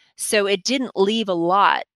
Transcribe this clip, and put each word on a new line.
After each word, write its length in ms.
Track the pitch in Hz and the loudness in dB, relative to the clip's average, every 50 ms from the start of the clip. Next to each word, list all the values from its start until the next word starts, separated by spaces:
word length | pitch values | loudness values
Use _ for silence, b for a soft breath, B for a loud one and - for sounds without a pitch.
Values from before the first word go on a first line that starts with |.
| b b b | b b b
So 300 | - - - 233 208 202 | -12 -6 -2 0 0 0
it 180 | 196 202 185 - | 0 0 -2 -2
didn't 320 | - 254 277 247 - - | -2 -4 -2 -4 -4 0
leave 320 | 185 196 202 226 226 220 202 | 0 0 2 2 0 -2 -2
a 60 | 180 | -2
lot 500 | 170 170 175 185 202 190 170 69 - - - _ | -2 0 0 2 4 4 4 2 0 -4 -8 _